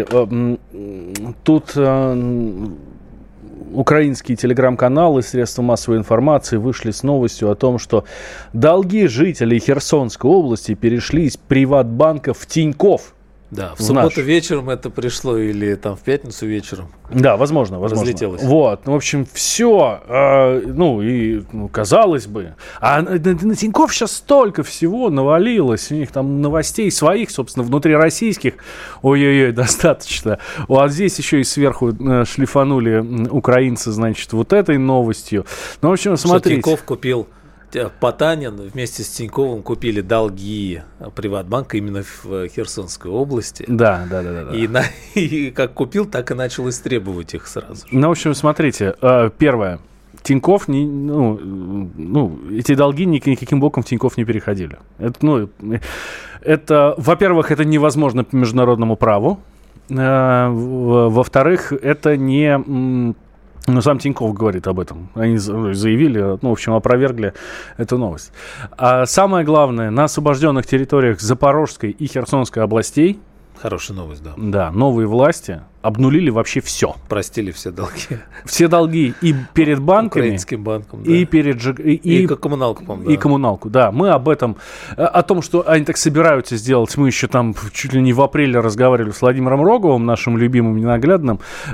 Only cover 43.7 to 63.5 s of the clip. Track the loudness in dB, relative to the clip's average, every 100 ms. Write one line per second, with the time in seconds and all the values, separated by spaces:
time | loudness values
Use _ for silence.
43.7 | 2 2 2 -4 -8 -6 -10 -8 -6 -2
44.7 | 0 -2 -6 -8 -4 -2 -4 -6 -4 -4
45.7 | -4 -4 -4 -4 -6 -6 -6 -6 -6 -8
46.7 | -6 -4 -4 -4 -10 -10 -12 -12 -14 -14
47.7 | -20 -2 2 2 2 -2 0 0 0 -2
48.7 | 0 -4 0 4 4 2 2 2 2 -2
49.7 | -6 -14 _ _ -14 -2 0 4 2 2
50.7 | -2 -2 -4 -4 0 0 -2 -8 -10 -8
51.7 | -8 -8 -10 -4 -2 -2 -6 -8 -6 0
52.7 | 2 2 2 0 0 0 -2 0 0 0
53.7 | -2 -4 -2 -2 -2 -4 -4 -4 -6 -8
54.7 | -14 -20 -8 -8 -2 0 0 -2 -10 -8
55.7 | -6 -8 -14 -14 -16 -18 -8 0 0 4
56.7 | 4 4 2 0 2 4 2 2 0 2
57.7 | 2 2 2 0 0 -2 0 2 2 2
58.7 | 2 0 2 2 2 2 -2 -10 -20 -20
59.7 | -20 -8 -2 0 2 2 2 2 -2 -4
60.7 | -2 2 4 4 2 2 2 4 2 -2
61.7 | -4 -2 0 2 2 2 2 2 2 0
62.7 | -2 -2 0 -2 -4 -14 _ -20